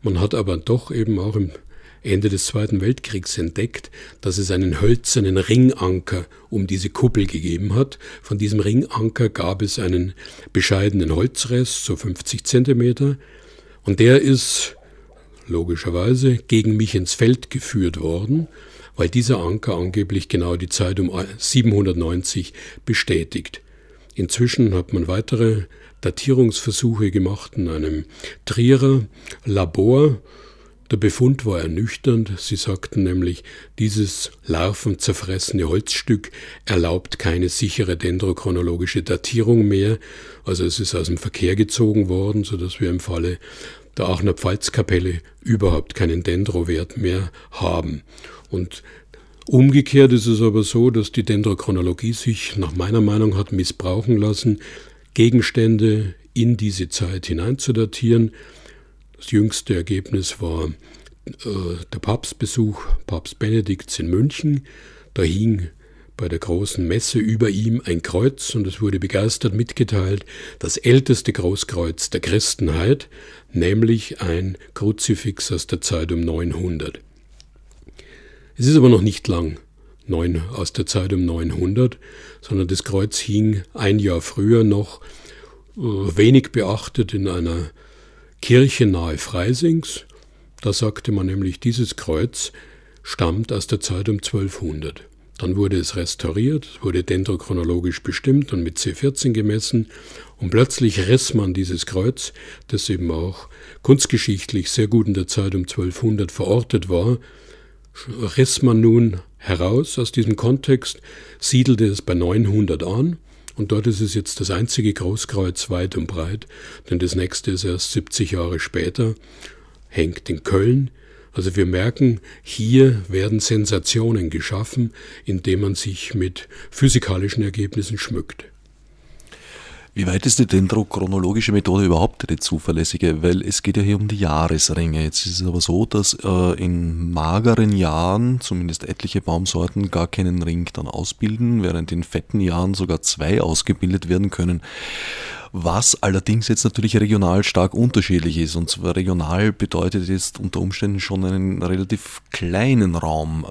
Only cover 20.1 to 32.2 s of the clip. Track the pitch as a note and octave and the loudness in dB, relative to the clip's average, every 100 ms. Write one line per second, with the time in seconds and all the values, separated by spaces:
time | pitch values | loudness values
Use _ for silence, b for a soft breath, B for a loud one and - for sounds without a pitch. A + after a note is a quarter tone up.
20.1 | G2 - F2+ F2 E2+ F2+ - F#2 F#2+ F2+ | -4 -2 -2 0 -2 -4 -2 -2 0 -2
21.1 | F#2 G2 - - B2+ A2+ G#2 F#2+ E2+ E2 | -2 -8 -6 0 2 4 4 2 0 -2
22.1 | F2+ - - F2 B B B - A2 - | -4 -4 -6 -8 B B B -4 -2 0
23.1 | E2+ D#2+ - - - b b b b b | -2 -2 -8 -10 -18 b b b b b
24.1 | - F2+ - A#2+ - A#2 F#2 E2+ F#2 E2+ | -6 -4 2 2 4 4 2 0 -2 -2
25.1 | F#2 - A2+ A2+ G#2+ F2+ b b b - | -4 -2 2 2 2 -4 b b b -6
26.1 | - C3+ C3 A#2 - - G2+ B2 G#2+ G#2 | -4 2 4 4 2 -4 0 0 2 0
27.1 | F#2+ F#2+ G#2 - - E2+ D#2+ D#2 D#2 - | 2 0 -4 -8 -4 -4 -2 -4 -4 -8
28.1 | B B B - - A#2+ C3 C3+ C3+ G#2 | B B B -6 2 6 6 6 4 0
29.1 | B B B - G2 F2 - G2+ C3 D3 | B B B -2 0 0 2 4 6 6
30.1 | A#2 B B B B B B - G#2+ G2+ | 2 B B B B B B -4 0 2
31.1 | - B2+ C3+ A2 F2+ E2 E2 A2+ - C3+ | 4 2 4 0 -2 -2 -2 -4 -2 2
32.1 | A#2 | 2